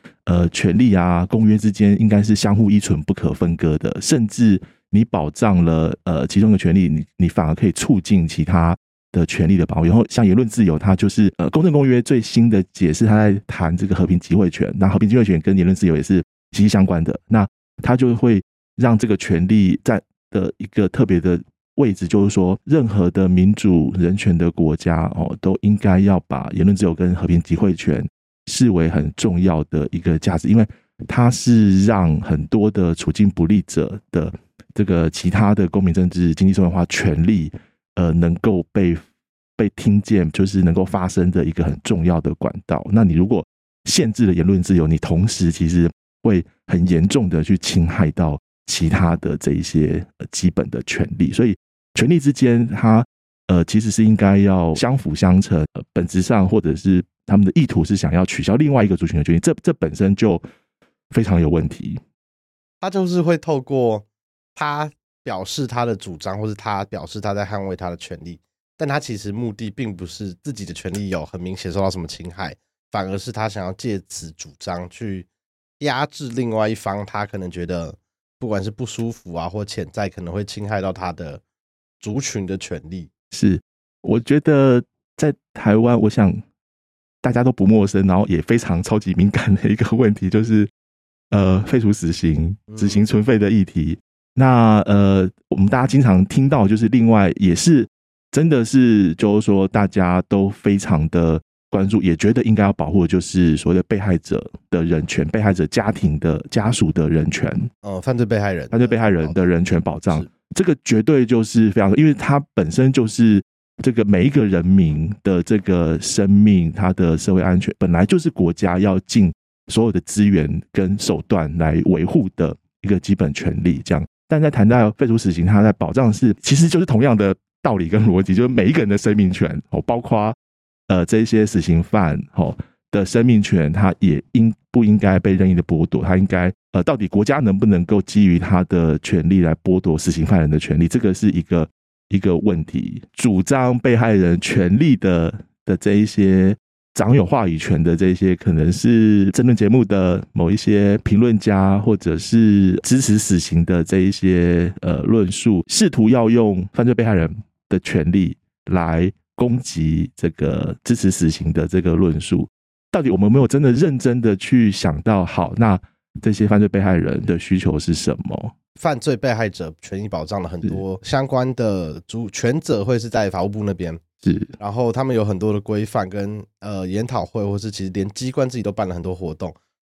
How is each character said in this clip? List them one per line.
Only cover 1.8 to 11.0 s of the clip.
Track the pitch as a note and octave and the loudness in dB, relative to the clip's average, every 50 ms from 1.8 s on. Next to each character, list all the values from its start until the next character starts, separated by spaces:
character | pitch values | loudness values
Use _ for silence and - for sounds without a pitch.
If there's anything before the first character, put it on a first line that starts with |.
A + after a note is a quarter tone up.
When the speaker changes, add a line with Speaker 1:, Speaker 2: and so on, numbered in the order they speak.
| G#2 G2+ G2+ - | 2 2 4 4
Speaker 1:
应 | A2+ | 2
该 | G#2 G#2+ G#2 | 2 2 2
是 | G#2+ A2 G#2+ | 2 2 0
相 | - - G2+ G2+ | 0 2 2 2
互 | A2 A2 G2 | 2 2 4
依 | G#2 G#2 | 2 2
存、 | - - E2+ D2+ | 0 0 -2 -2
不 | D2 - G2 | -2 -4 -4
可 | - - D#2 C#2 | -4 -4 -4 -2
分 | - F2+ E2+ E2 | -2 -2 -2 -2
割 | - E2 D#2 D2+ - | 0 0 0 0 -2
的， | - - - - | -4 -6 -6 -6
甚 | - - D#3+ B2 A2 | -4 -2 0 0 0
至 | G2+ - - A#2 G#2+ F#2+ - - - _ _ _ _ | -2 0 2 2 2 2 2 -2 -8 _ _ _ _
你 | - G#2 - | 0 0 0
保 | - - E2+ D2+ D2+ | 0 -2 -4 -4 -4
障 | - - A#2+ G#2+ F#2+ F2 E2+ | -4 -2 0 2 2 2 2
了， | E2 D#2+ D#2+ D#2+ - - - - | 2 2 0 0 -2 -4 -6 -6
呃， | - - C#2+ D2 | -4 -4 -4 -4
其 | - - G2 | -2 0 2
中 | A2 G#2+ | 2 4
的 | G2+ | 2
权 | F#2+ - E2+ F2 | 2 2 2 2
利， | G2+ F2+ | 2 2
你， | D2 D2+ D#2 D2+ - _ | 0 -2 -4 -6 -6 _
你 | - F2 | -2 -2
反 | E2 - - D#2+ | 0 0 -2 -2
而 | D#2 D#2+ | -2 -2
可 | - A2+ | 0 -2
以 | F2+ | -2
促 | - - - - A2 F#2+ | -2 -2 -2 0 0 0
进 | - - G#2 F2+ E2 | 0 0 2 2 2
其 | D#2+ - - D2+ | 0 -2 -4 -2
他 | F2 F#2 E2+ E2 E2+ F2 - _ _ _ _ _ _ | 0 0 2 2 0 0 -4 _ _ _ _ _ _
的 | - F2+ E2 | -2 -2 -2
权 | - - - E2 E2+ | -2 0 0 2 2
利 | G2 | 2
的 | E2+ - | 2 2
保 | - - | 0 0
护。 | E2 E2 | 0 2
然 | E2+ F#2+ | 4 4
后 | - - | 2 2
像 | - - A#2+ A2+ | 0 0 0 2
言 | F#2+ F#2 | 4 4
论 | B2 B2 | 2 2
自 | G#2+ - A#2+ G#2 | 0 0 0 2
由， | E2+ D#2 | 2 0
它 | D2+ - F#2+ F#2 | 0 0 0 0
就 | - | 2